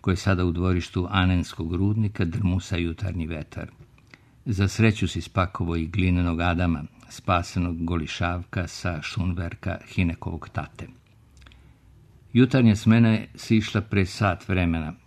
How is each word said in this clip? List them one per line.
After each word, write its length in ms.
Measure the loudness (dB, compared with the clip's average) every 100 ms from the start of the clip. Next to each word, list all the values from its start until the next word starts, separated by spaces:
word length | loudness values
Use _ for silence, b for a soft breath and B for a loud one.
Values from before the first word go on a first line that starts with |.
koje 160 | 0 0
sada 280 | 0 0
u 80 | 0
dvorištu 540 | 0 0 0 -2 -4 -2
Anenskog 640 | 2 2 2 0 -6 -6
rudnika 500 | -2 0 0 -2 -2
drmusa 520 | -4 0 -2 -2 -2 -4
jutarnji 500 | -4 -4 -6 -6 -6
vetar. 440 | -8 -10 -12 -14 -16 -20 _ B B B B
Za 240 | -4 2 2
sreću 400 | 4 4 4 -2
si 120 | -4
spakovo 560 | -4 -2 -2 -2 -2 -2
i 100 | -2
glinenog 540 | 0 2 4 2 0
Adama, 440 | 0 0 0 0 -6 -16 -20
spasenog 760 | -12 0 0 0 -4 -2 -2
golišavka 840 | -4 -4 -4 -4 -4 -4 -6 -6 -6
sa 360 | -6 -6 -6
šunverka 760 | -6 -4 -4 -2 -6 -6 -8 -8 -8
Hinekovog 600 | -2 -2 -2 -8 -10 -8
tate. 400 | -8 -10 -12 -18 -18 _ _ _ -20 b b b b b -20 -20 -20 0
Jutarnja 440 | 4 6 6 6 6
smena 320 | 6 6 6
je 200 | 4 -2
sišla 460 | -16 2 2 2 -4
pre 260 | 0 0 0
sat 420 | 0 0 0 -2
vremena 440 | 0 2 0 -4 -10